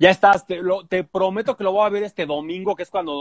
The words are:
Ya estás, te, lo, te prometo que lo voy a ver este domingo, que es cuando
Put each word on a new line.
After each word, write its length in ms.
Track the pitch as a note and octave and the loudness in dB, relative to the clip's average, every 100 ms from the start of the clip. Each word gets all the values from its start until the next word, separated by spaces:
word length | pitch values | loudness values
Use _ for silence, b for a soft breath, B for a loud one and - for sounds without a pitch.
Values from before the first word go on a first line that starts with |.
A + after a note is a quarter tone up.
Ya 100 | F3 | 4
estás, 360 | F#3 G3+ G3 - | 6 4 4 0
te, 80 | F3 | -6
lo, 240 | F#3 F#3+ E3+ | -2 -4 -2
te 160 | F#3 | -4
prometo 540 | E3+ F#3+ F#3+ G3+ A#3 A#3+ | -4 -2 -2 0 -4 -2
que 60 | F#3+ | -2
lo 80 | |
voy 120 | G3 G#3 | 2 0
a 40 | |
ver 140 | G3+ | 0
este 220 | G#3 - D3+ | -4 -6 -4
domingo, 480 | D3 D#3 F3+ F#3+ | -4 -6 -6 -4
que 100 | G3 | -4
es 60 | F3 | -4
cuando 220 | F#3+ E3 C#3+ | -6 -4 -6